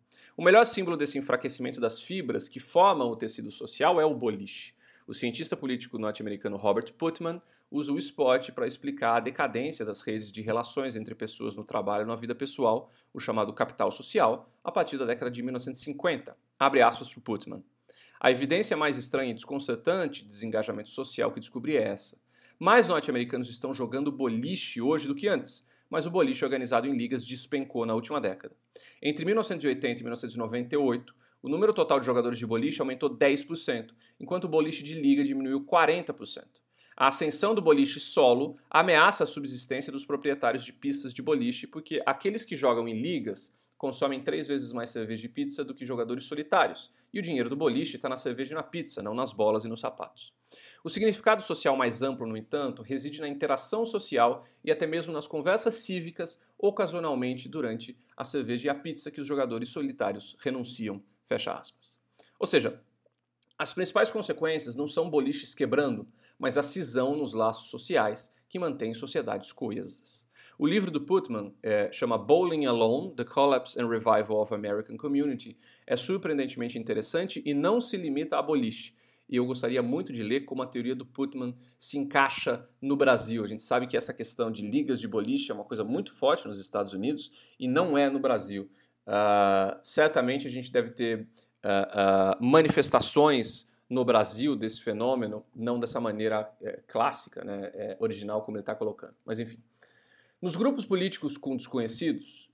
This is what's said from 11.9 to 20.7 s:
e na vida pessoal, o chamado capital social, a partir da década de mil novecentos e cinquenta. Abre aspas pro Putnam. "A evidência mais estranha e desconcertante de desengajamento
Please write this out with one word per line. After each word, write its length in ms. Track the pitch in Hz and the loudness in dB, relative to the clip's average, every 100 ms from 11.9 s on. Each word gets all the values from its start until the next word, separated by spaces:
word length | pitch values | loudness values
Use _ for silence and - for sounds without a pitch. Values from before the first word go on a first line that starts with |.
| 104 | 0
e 40 | 110 | -2
na 80 | 113 | -4
vida 180 | 117 | -6
pessoal, 560 | 120 139 - 117 113 - _ _ | -6 -6 0 2 2 -2 _ _
o 60 | 123 | -8
chamado 340 | 127 110 104 | -2 0 0
capital 380 | - 120 - 101 | 0 -2 0 -2
social, 580 | - - 214 127 123 - _ | -2 -2 4 4 2 -6 _
a 80 | - | -2
partir 260 | 196 165 139 | 0 0 -2
da 80 | 120 | -2
década 240 | 117 123 | -2 -4
de 140 | 120 | -4
mil 80 | 123 | -6
novecentos 300 | 127 127 - | -6 -8 -8
e 20 | |
cinquenta. 540 | 147 139 175 143 - - _ - | -8 -2 -2 -2 -6 -20 _ 2
Abre 240 | 139 135 | 4 8
aspas 280 | 117 - 117 | 6 6 -6
pro 120 | - | -10
Putnam. 420 | - 104 - - - _ _ - - - | -6 -6 -6 -14 -16 _ _ -20 -20 4
"A 120 | 131 | 6
evidência 460 | 127 139 175 214 156 | 6 4 2 2 2
mais 200 | 151 127 | 2 0
estranha 340 | 123 135 127 | -2 -2 -2
e 40 | 113 | -6
desconcertante 880 | - 139 139 117 160 185 165 - | -8 -6 -4 -2 2 2 0 -6
de 60 | - | -16
desengajamento 600 | 101 113 107 110 | -10 -4 -2 -2